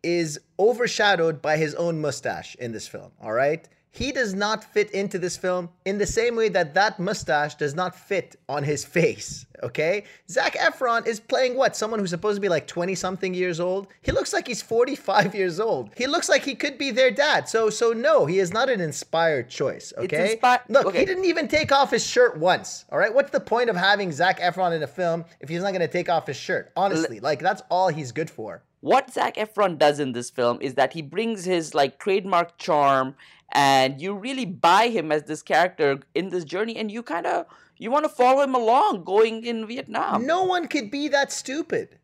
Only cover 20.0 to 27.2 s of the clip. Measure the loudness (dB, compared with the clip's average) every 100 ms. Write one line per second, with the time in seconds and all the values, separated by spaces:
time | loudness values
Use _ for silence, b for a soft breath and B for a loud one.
20 | -4 0 0 2 4 4 4 2 4 2
21 | 2 2 0 0 2 0 4 4 4 0
22 | 0 4 4 4 2 2 0 -16 -6 0
23 | 2 2 0 0 0 0 2 2 2 2
24 | 0 0 0 2 0 0 0 0 -4 -4
25 | -2 -2 -6 b -8 -4 -2 -2 -2 -2
26 | 0 0 -2 -8 -4 -4 -4 -2 0 0
27 | -2 -4